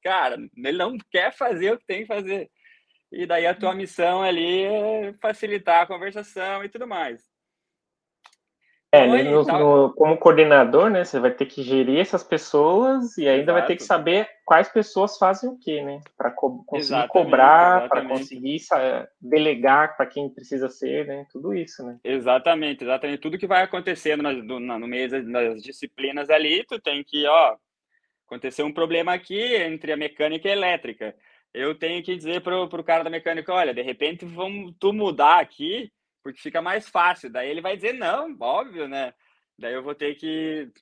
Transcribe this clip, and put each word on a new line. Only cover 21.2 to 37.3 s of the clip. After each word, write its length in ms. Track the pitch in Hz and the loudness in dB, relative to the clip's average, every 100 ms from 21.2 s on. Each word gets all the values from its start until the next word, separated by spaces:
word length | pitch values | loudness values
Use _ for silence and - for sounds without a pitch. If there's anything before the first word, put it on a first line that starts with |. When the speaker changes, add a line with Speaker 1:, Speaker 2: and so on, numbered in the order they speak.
| 143 | -14
Speaker 2:
Tudo 220 | 135 160 | -12 -8
isso, 320 | 190 160 - 123 | -6 -8 -12 -16
né? 140 | 120 | -12
Speaker 1:
Exatamente, 800 | - 131 123 127 165 165 151 139 | -6 -4 0 2 2 0 -2 -6
exatamente. 360 | 123 131 143 143 | -6 -4 -4 -8
Tudo 180 | 156 175 | -8 -8
que 100 | 190 | 0
vai 160 | 185 | 0
acontecendo 600 | 190 180 185 165 151 151 | 0 -4 -6 -4 -4 -2
nas, 220 | 147 131 110 | -4 -6 -8
do, 140 | 127 | -10
na, 200 | 123 113 | -8 -10
no 80 | 117 | -8
meio 220 | 123 131 | -6 -6
das, 160 | 135 117 | -6 -6
das 320 | 123 117 110 | -2 -2 -4
disciplinas 680 | 113 139 131 - 135 143 143 | -12 -16 -16 -10 -8 -6 2
ali, 360 | 156 151 175 - | 2 2 -2 -4
tu 140 | 226 | -8
tem 240 | - 143 | -6 -8
que, 220 | 143 147 147 | -6 -4 4
ó, 280 | 160 139 110 _ _ _ _ _ _ - | 4 4 0 _ _ _ _ _ _ -20
aconteceu 400 | 123 131 - 147 | -14 -10 -6 -6
um 80 | |
problema 400 | 151 165 165 170 | -4 -2 -2 -2
aqui 420 | 180 180 196 247 226 | -4 -6 -6 -2 -2
entre 360 | 165 160 156 | -4 -6 -6
a 60 | 147 | -6
mecânica 500 | 151 - 151 160 196 | -6 -4 -4 -2 -4
e 40 | |
a 40 | 202 | -2
elétrica. 600 | 185 170 - 110 107 - _ _ _ | -2 -2 -6 -12 -12 -14 _ _ _
Eu 200 | - 139 | -8 -6
tenho 300 | 151 165 175 | -4 -6 -6
que 120 | 170 180 | -8 -8
dizer 240 | 156 175 | -6 -8
pro, 260 | 180 185 175 | -4 -4 -6
pro 160 | 170 | -6
cara 200 | 165 165 | -2 0
da 60 | 165 | -2
mecânica, 440 | 165 170 165 156 | -6 -6 -6 -4
"Olha, 200 | 185 156 | -2 -2
de 80 | 120 | -4
repente 440 | 127 123 147 170 175 | -8 -6 -6 -6 -14
vamos 480 | 170 190 202 185 170 | -12 -10 -10 -16 -4
tu 140 | 196 | -2
mudar 480 | 208 202 147 147 170 | -2 -2 2 6 6
aqui, 500 | 143 - 151 226 220 _ _ _ | 4 -6 -8 -8 -10 _ _ _
porque 200 | 139 127 | -20 -16
fica 200 | 151 165 | -10 -8
mais 280 | 170 202 208 | -6 -6 -4
fácil." 420 | 180 175 175 131 | 0 0 0 -6